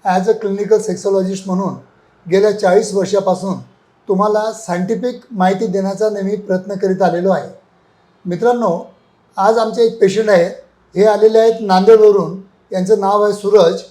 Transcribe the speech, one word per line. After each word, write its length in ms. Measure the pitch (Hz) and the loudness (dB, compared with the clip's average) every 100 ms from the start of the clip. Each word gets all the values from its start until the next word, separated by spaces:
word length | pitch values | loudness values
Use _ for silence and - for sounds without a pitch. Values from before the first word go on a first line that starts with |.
| 196 | 0
As 160 | 185 | 0
a 120 | 190 220 202 | 0 -2 -2
clinical 320 | 196 208 214 | -4 0 0
sexologist 600 | - 180 196 196 190 190 190 | 0 -4 -2 0 -2 -6 -6
म्हणून 280 | 185 190 127 - _ _ _ 170 | -4 -4 -8 -18 _ _ _ -2
गेल्या 280 | 190 208 196 | 2 2 2
चाळीस 340 | 190 190 190 | 2 2 2
वर्षापासून 600 | 190 180 196 190 180 190 139 - _ _ _ - | -4 -2 -2 -2 -4 -4 -8 -12 _ _ _ -4
तुम्हाला 440 | 190 214 208 214 | -2 0 0 -2
सायंटिफिक 720 | 220 - 175 185 226 247 247 _ | -8 -8 -6 -4 -4 -4 -8 _
माहिती 360 | 208 185 190 220 | -2 0 0 -4
देण्याचा 420 | 190 190 196 214 | -4 -4 -2 -4
नेहमी 260 | 202 190 208 | -2 -6 -6
प्रयत्न 380 | - 185 196 | -4 -6 -4
करीत 280 | 190 196 185 | -4 -2 0
आलेलो 300 | 185 170 185 | 0 0 0
आहे. 180 | 165 127 - _ _ _ _ _ _ 180 | -2 -4 -18 _ _ _ _ _ _ -10
मित्रांनो, 640 | 175 233 240 214 165 - _ _ _ _ - | -2 0 0 -2 -4 -8 _ _ _ _ 0
आज 200 | 196 226 | 2 2
आमचे 260 | 220 214 | -2 0
एक 180 | 226 - | 0 2
पेशंट 280 | 196 196 214 | 0 2 2
आहे, 160 | 185 175 240 _ _ _ 180 | 2 2 -4 _ _ _ 0
हे 60 | 214 | 2
आलेले 340 | 208 214 220 | 4 4 4
आहेत 140 | 226 190 | 2 0
नांदेडवरून, 800 | 208 185 202 220 214 196 160 185 - _ _ | 0 2 6 6 6 4 -2 -10 -18 _ _
यांचं 280 | 185 185 214 | -6 0 0
नाव 240 | 196 208 | 2 0
आहे 100 | 208 | 0
सूरज. 480 | 196 196 208 165 - - | -2 0 2 2 0 -12